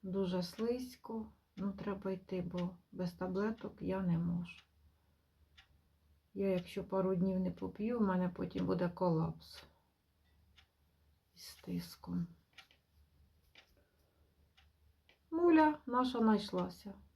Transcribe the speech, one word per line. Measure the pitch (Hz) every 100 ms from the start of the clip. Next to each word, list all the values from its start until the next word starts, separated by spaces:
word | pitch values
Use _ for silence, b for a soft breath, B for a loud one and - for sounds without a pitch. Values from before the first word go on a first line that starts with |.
Дуже | 196 190 185 180
слизько. | 175 - 226 247 254 - - 226 220 - _ -
Ну, | 196
треба | 196 - 190 190
йти, | 190 - 185
бо | 180 175 180 - _
без | - 180
таблеток | - 185 185 208 220 208 -
я | 185 190
не | 185 165
можу. | 175 175 175 - - _ - _ _ _ _ _ _ - - _ _ _ _ _ _
Я | 196 196
якщо | 185 175 -
пару | - 190 185 190
днів | 190 185
не | 185
поп'ю, | 180 190 - 214 240
в |
мене | 202 185 180
потім | 180 175 185 180
буде | 185 175
колапс | 175 185 160 165 160 - - - _ _ _ _ _ _ _ _ - _ _ _ _ _ _ _ -
із | - -
тиском. | - 180 175 - - 180 170 - _ - - _ _ _ _ _ - _ _ - - _ _ _ _ _ _ _ _ _ - _ _ _ _ _ _
Муля | 320 349 320 311 302 -
наша | 247 254 247
знайшлася. | 220 208 - 180 180 - 202 196 -